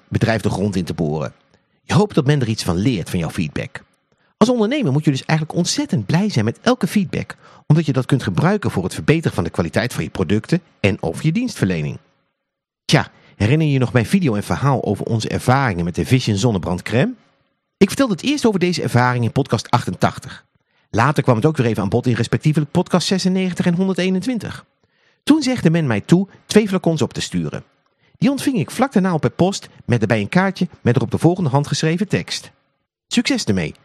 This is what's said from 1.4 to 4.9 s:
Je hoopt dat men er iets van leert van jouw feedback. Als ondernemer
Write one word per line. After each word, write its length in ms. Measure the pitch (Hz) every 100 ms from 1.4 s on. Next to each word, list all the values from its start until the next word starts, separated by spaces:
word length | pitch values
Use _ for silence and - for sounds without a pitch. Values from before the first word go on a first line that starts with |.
| _ _ _ _
Je 120 | -
hoopt 200 | 151 208
dat 120 | - 135
men 140 | 147
er 80 | 113
iets 160 | 110
van 120 | - 85
leert 340 | 117 107 78
van 80 | 92
jouw 120 | 80
feedback. 520 | - 78 - - - _ _ _ _ _ -
Als 120 | 220
ondernemer 440 | 247 208 294 185